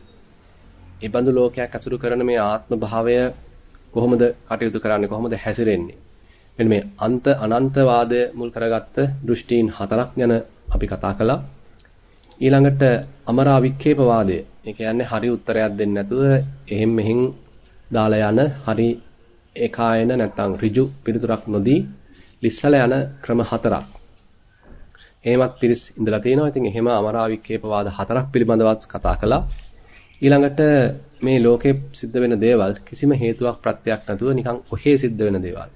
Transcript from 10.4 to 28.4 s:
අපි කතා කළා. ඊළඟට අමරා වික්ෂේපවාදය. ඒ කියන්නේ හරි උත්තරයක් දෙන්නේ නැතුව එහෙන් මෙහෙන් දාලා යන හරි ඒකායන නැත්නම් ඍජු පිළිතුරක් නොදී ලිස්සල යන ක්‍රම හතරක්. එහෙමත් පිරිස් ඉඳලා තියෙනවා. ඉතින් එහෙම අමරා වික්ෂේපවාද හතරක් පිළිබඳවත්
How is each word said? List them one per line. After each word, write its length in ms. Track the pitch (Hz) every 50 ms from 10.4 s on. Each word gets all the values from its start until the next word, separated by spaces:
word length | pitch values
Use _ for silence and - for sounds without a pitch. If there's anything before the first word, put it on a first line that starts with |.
| - - - - -
අපි 200 | - - - 110
කතා 280 | 101 98 92 - 98 98
කළා. 260 | - 110 113 139 139 139 - - - - - - - _ _ _ _ _ _ _ _ _ _ -
ඊළඟට 460 | - 131 131 135 139 139 143 139 139 143 127 120 113 - - - -
අමරා 360 | - - 117 131 135 143 135 131
වික්ෂේපවාදය. 800 | 123 135 135 - - 151 147 139 131 120 117 113 104 95 90 80 - - - -
ඒ 120 | - 113
කියන්නේ 340 | 101 - 113 110 113 120 123
හරි 220 | - 117 107 110 120
උත්තරයක් 420 | 117 101 - - 110 110 110 107
දෙන්නේ 240 | 101 101 107 104 101
නැතුව 260 | 101 101 101 120 131 139 139 135 135 135 - - - -
එහෙන් 260 | - 104 104 110 113
මෙහෙන් 300 | 117 110 101 110 113 123 127 131 131 - - - _ - _ _ _ - - -
දාලා 320 | 117 113 110 110 110 107 107
යන 160 | 104 110 120 139 151 135 -
හරි 280 | - 113 110 110 113 117 120 - - - - _ _ - _ _ _ _ _
ඒකායන 540 | - 120 113 - - 117 113 113 113 113 120
නැත්නම් 420 | 127 123 110 98 - - 104 101 95
ඍජු 300 | 101 113 110 107 127 135 139 - -
පිළිතුරක් 440 | - 117 113 113 113 113 113 107 -
නොදී 360 | 113 104 101 98 120 143 185 202 - - - - - - - - - - _
ලිස්සල 360 | - 113 - - - 143 147
යන 200 | 139 131 131 127 135 135 135 - -
ක්‍රම 220 | - - 117 120
හතරක්. 440 | 107 - 117 113 - 113 98 78 - - - - - - _ _ _ _ _ _ _ _ _ _ _ - - - - - - - - _ _ _
එහෙමත් 340 | _ 117 123 127 127 127 131
පිරිස් 260 | - 127 120 120 117 - -
ඉඳලා 300 | - - 110 117 117 104
තියෙනවා. 280 | 107 123 131 143 151 147
ඉතින් 160 | 135 135 123
එහෙම 200 | 107 98 117 117 120
අමරා 380 | 120 107 101 107 107 113 113 110
වික්ෂේපවාද 580 | 110 104 - - 110 107 - 107 104 104 104 101
හතරක් 380 | 98 - 98 - 117 131 131 139
පිළිබඳවත් 540 | - 123